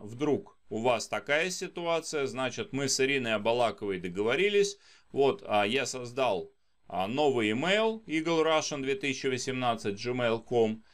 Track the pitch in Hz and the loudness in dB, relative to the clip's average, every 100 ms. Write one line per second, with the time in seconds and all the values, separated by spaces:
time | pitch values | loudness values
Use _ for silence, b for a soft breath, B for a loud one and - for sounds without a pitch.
0 | 107 120 151 120 - _ - 110 123 113 | -10 -4 0 0 -2 _ -10 -2 0 0
1 | - 107 - 151 180 180 185 180 170 165 | -2 -6 0 0 0 -4 -8 -6 -2 -2
2 | 160 151 131 123 131 117 104 135 139 - | -2 -4 -2 -2 -4 -4 -6 -2 -2 2
3 | 131 139 117 107 110 120 113 101 101 92 | 2 2 0 0 2 2 2 0 -4 -4
4 | 90 90 110 139 202 202 196 - b b | -4 -2 0 2 2 4 2 -2 b b
5 | b 127 135 - - 104 104 131 120 127 | b 2 2 2 0 2 2 0 -2 -6
6 | 120 123 127 92 80 _ _ _ - 92 | -8 0 0 0 -4 _ _ _ -8 -4
7 | 98 135 147 123 107 113 170 208 220 220 | -2 2 4 4 2 2 2 2 2 -2
8 | 139 160 165 160 160 156 147 147 135 135 | -4 -2 0 2 4 2 0 -4 -2 -2
9 | 143 127 135 127 131 127 123 113 107 101 | -2 -2 -2 -2 -4 -2 0 0 -4 -4
10 | 120 127 120 113 - 120 110 110 b | -4 0 2 0 0 2 2 0 b